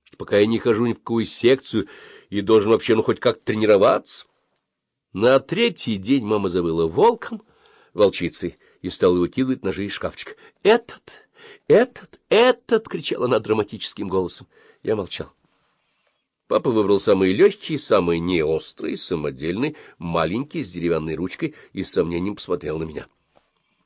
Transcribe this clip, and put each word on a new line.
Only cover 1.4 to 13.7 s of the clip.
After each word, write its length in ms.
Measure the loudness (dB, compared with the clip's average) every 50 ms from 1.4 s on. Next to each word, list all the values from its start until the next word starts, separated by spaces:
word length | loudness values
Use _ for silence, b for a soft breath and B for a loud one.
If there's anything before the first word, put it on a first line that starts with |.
| 4 4 4 2 0 -2 -4 -4 -4 B B B B B B B B _
и 120 | -6 -4
должен 300 | 2 4 4 4 4 4
вообще, 240 | 2 2 2 2 0
ну, 80 | 2 2
хоть 160 | 0 -2 0
как-то 240 | -2 -2 -2 -2 _
тренироваться. 840 | -6 -2 0 4 4 4 6 6 4 2 2 -2 -8 -12 -14 -14 _ _ _ _ _ _ _ _ _ _ _ _ _ _ _ _ _ -4
На 260 | 0 4 4 4 4
третий 580 | 2 -2 -2 0 0 0 -2 -4 -4 -4 -4
день 280 | -4 -2 0 0 0 0
мама 240 | 0 -2 0 0 -2
забыла 380 | -2 -2 -2 0 0 0 -2
волком, 560 | 0 2 2 4 4 2 0 -6 -12 -14 -14 b b b b b b b b b b 0
волчицей, 640 | 2 2 2 2 -2 -6 -6 -4 -6 -8 -8 -8 b b b b b
и 80 | -12 -10
стала 280 | -4 0 2 2 4
выкидывать 460 | 2 0 0 -2 -2 -2 -2 -4 -4 -6
ножи 220 | -6 -6 -6 -6
из 80 | -8 -8
шкафчика. 400 | -8 -8 -8 -8 -12 -16 -16 b b b b b _
«Этот, 680 | 2 4 4 4 2 -6 -20 -20 _ -20 -20 -20 _ B B B B B B B B
этот, 520 | 4 4 4 4 2 -2 -12 -20 -20 -20 -20 _
этот!» — 600 | 0 4 4 6 4 4 0 _ -2 -2 -2 -2 -4
кричала 360 | -8 -8 -6 -6 -4 -2 0
она 140 | 2 0 0
драматическим 680 | 0 0 0 0 0 -2